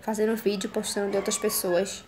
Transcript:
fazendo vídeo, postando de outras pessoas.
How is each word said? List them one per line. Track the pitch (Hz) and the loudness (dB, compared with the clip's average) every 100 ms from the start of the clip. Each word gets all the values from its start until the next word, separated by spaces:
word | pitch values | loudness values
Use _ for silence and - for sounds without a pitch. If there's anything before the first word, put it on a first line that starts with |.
fazendo | - 220 214 | -2 2 2
vídeo, | 226 196 202 220 | 2 0 0 -2
postando | - 208 208 202 | -4 -2 -2 0
de | 196 | 0
outras | 196 208 | 0 0
pessoas. | 214 202 190 175 196 - | 0 0 2 2 2 -4